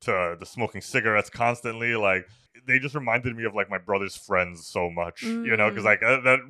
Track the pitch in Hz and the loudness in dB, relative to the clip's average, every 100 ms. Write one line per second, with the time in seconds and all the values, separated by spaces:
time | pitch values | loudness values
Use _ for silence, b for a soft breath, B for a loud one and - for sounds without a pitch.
0 | - 95 87 85 87 - 113 98 - 131 | -2 0 0 -4 -10 -6 -6 -6 -4 0
1 | 110 107 - - 120 117 120 113 117 117 | 2 2 0 0 0 0 -6 -4 -2 0
2 | 101 92 - b b 120 127 131 135 143 | 2 2 -2 b b -12 0 0 0 -6
3 | 117 120 123 113 113 104 95 92 87 98 | -2 -2 -2 -4 -4 -2 -2 -4 0 -2
4 | 95 - - 95 87 85 - 101 85 85 | -2 -8 -2 0 0 -4 -8 -4 -2 -2
5 | 85 - 226 226 156 110 107 107 107 101 | -6 -6 -6 -6 -2 2 2 2 2 4
6 | 113 131 127 127 127 | 4 4 4 2 2